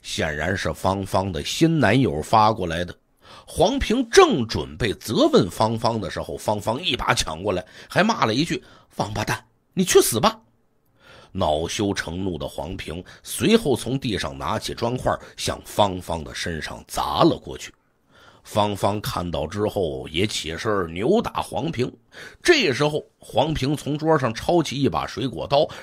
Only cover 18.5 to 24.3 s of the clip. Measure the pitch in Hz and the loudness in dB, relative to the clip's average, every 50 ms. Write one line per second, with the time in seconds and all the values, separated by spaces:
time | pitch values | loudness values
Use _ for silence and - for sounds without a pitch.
18.5 | - 107 104 104 101 95 - 101 101 107 95 - - 90 87 87 80 71 76 78 | 2 2 2 2 0 0 0 0 0 0 -4 -4 -4 -4 -4 -2 -2 -2 -4 -4
19.5 | 87 101 104 104 - 104 92 76 67 65 64 65 78 82 101 110 - - - 76 | -2 -2 -2 -2 0 0 -2 -2 -2 -6 -8 -4 0 0 0 0 0 -6 -6 -6
20.5 | 82 - - 113 104 98 90 82 82 90 104 143 202 226 - - - 78 80 - | -8 -6 -2 -2 -2 -2 -2 -4 -4 -2 0 2 2 2 0 -2 -6 -6 -6 -6
21.5 | - 101 127 165 151 117 123 - - - _ _ - - - - - _ - - | -6 -6 -6 -6 -4 -4 -4 -4 -6 -14 _ _ -20 -20 -20 -20 -20 _ 4 4
22.5 | 349 294 233 151 123 117 147 151 151 143 - _ _ _ - - - 107 135 160 | 6 6 6 2 2 2 0 0 0 -4 -8 _ _ _ -20 -2 0 0 2 2
23.5 | 156 131 131 139 151 131 - 139 151 147 156 160 160 147 131 117 | 0 -2 0 -2 -2 -2 -2 -4 -4 -2 2 2 2 2 2 -2